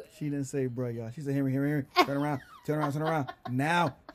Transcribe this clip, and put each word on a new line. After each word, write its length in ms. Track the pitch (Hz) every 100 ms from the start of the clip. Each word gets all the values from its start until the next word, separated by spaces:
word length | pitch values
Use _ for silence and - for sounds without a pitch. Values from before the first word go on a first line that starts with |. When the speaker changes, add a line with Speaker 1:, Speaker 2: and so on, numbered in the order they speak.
| - -
Speaker 1:
She 80 | 151
didn't 200 | 143 135
say, 220 | 143 127
"Bruh," 280 | 120 123 117
y'all. 160 | 113
She 80 | 120
said, 140 | 139 139
"Henry, 160 | 135
Henry, 160 | 135 143
Henry, 160 | 147 - 359
turn 140 | - 139
around, 240 | 147 135 - - -
turn 140 | 151
around, 140 | 147
turn 100 | 147
around. 240 | 156 160 135 -
Speaker 2:
<laughs> 120 | -
Speaker 1:
Now, 440 | 127 147 175 139 - -